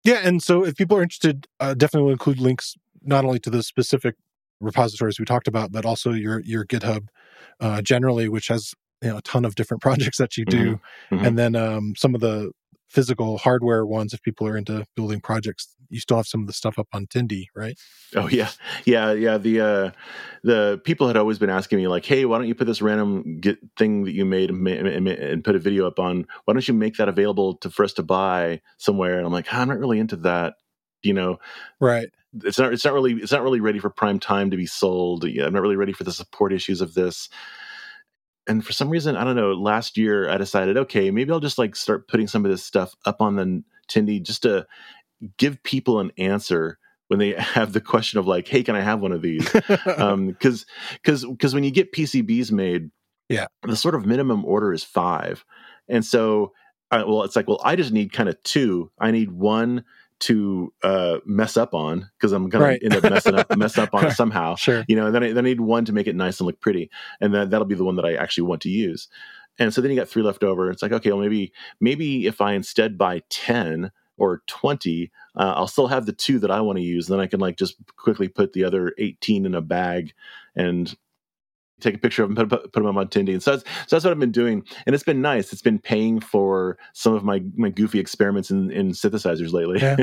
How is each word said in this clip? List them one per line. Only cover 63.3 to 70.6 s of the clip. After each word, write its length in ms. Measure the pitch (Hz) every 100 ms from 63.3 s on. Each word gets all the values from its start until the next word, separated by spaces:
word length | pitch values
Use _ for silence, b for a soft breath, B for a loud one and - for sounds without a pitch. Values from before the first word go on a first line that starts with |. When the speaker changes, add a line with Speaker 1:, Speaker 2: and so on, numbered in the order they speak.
| 95
Speaker 2:
up, 160 | -
Speaker 1:
<laughs> 40 | 101
Speaker 2:
mess 200 | 107 -
up 160 | 107
on 120 | 101 151
it 60 |
somehow, 420 | 123 117 104 82 87
Speaker 1:
Sure. 280 | - 120 113
Speaker 2:
you 80 | 110
know, 100 | 107
and 80 |
then 100 | 117
I, 80 | 120
then 140 | 117 127
I 40 |
need 120 | 123
one 240 | 110 117 110
to 80 |
make 140 | 104 101
it 80 | 90
nice 240 | 92 92
and 80 | 90
look 120 | -
pretty. 300 | - 92 82 B B B
And 140 | 104 101
that, 160 | 101
that'll 160 | 107 101
be 80 | 98
the 80 |
one 140 | 92 90
that 80 | 85
I 100 | 80
actually 300 | 80 - 87
want 140 | 82
to 60 | -
use. 400 | 98 98 82 - B B B B -
And 120 | 113
so 80 | 113
then 120 | 131
you 60 | 131
got 120 | 98
three 140 | 113
left 200 | 107 98
over. 280 | 101 92